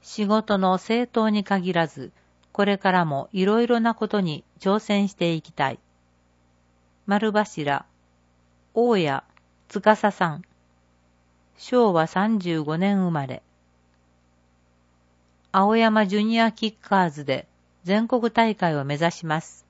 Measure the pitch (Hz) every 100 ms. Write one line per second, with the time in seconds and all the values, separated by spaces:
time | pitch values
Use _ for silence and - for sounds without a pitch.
0 | - - 202 214 214 202 190 185 - 226
1 | 247 - 220 208 196 196 180 175 165 -
2 | 131 _ _ _ _ - 202 196 196 180
3 | 165 139 - 196 185 220 233 240 233 226
4 | 220 214 185 151 - _ 196 202 - 202
5 | 202 - 170 165 - - 139 - _ _
6 | _ _ _ _ _ _ _ _ _ _
7 | - 202 220 214 214 - 143 139 - _
8 | _ _ _ _ _ _ _ - 240 214
9 | 156 135 - _ _ _ _ 208 202 214
10 | 214 - 175 151 - _ _ _ _ _
11 | _ _ _ _ _ _ - 247 226 170
12 | 160 - 202 220 175 160 147 160 196 202
13 | 185 160 135 131 _ _ _ _ _ _
14 | _ _ _ _ _ _ _ _ _ _
15 | _ _ _ _ _ 196 196 226 226 220
16 | 208 208 214 226 226 220 220 214 - 196
17 | 180 147 139 131 - _ _ _ 175 202
18 | 226 247 226 226 226 202 175 151 139 143
19 | 170 - 165 156 - - _